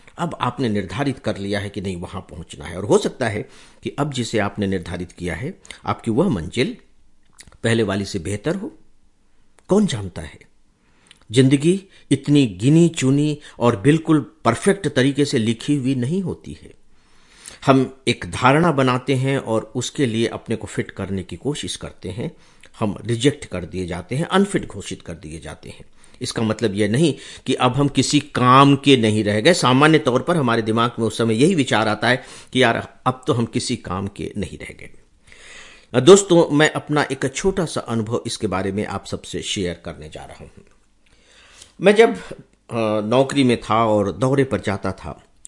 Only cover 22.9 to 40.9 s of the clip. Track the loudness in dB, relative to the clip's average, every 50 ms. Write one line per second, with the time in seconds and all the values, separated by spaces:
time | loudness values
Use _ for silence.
22.9 | -4 -4 -6 -4 -2 0 2 0 0 0 -4 -10 -8 -8 -8 -8 -8 -8 -6 -6
23.9 | -8 -8 -8 -6 -6 -4 -2 0 2 0 2 0 -2 -4 -6 -8 -12 -12 -12 -12
24.9 | -12 -12 -12 -14 -14 -14 -14 -16 -16 -14 -14 -14 -16 -16 -16 -18 -18 -20 -20 -20
25.9 | -20 -20 -20 -20 -16 -12 -10 -8 -4 -2 -2 -2 0 0 -2 -2 0 0 0 0
26.9 | 2 2 2 2 0 -2 -10 -18 -20 -8 -4 -2 0 2 2 2 2 2 0 2
27.9 | 2 0 2 2 2 0 0 -2 -2 2 6 6 8 8 8 8 6 6 6 6
28.9 | 6 6 4 2 2 2 0 0 0 2 4 4 4 4 4 4 4 6 6 6
29.9 | 6 4 4 2 0 2 2 0 0 0 2 2 2 0 0 0 0 0 0 0
30.9 | -2 -2 -4 -2 -2 0 0 0 2 4 4 4 4 2 0 2 0 0 2 0
31.9 | 0 0 0 0 0 0 -2 -8 -20 -20 -12 -4 2 2 4 4 2 0 -4 -10
32.9 | -12 -6 -4 -4 -4 -2 -2 -2 0 0 -2 -2 -2 -4 -4 -4 -6 -6 -6 -6
33.9 | -6 -6 -6 -8 -8 -10 -10 -8 -8 -8 -8 -8 -10 -14 -16 -16 -18 -18 -20 -20
34.9 | -20 -20 _ _ _ _ _ -20 -20 -20 -20 -20 -20 -20 -20 -20 -20 -20 _ _
35.9 | -2 4 6 8 8 8 6 4 4 4 4 4 2 2 2 2 0 -4 -6 -4
36.9 | -2 -2 -2 -2 -4 -4 -6 -6 -6 -4 -4 -2 -2 -2 -4 -6 -6 -8 -6 -4
37.9 | -4 -4 -4 -4 -4 -6 -6 -8 -8 -6 -6 -4 -4 -4 -4 -4 -4 -4 -6 -6
38.9 | -8 -10 -10 -10 -12 -12 -10 -10 -10 -10 -8 -6 -6 -6 -6 -6 -8 -10 -12 -14
39.9 | -14 -14 -16 -16 -16 -16 -18 -18 -20 -20 -20 -20 -20 -20 -20 _ _ _ _ _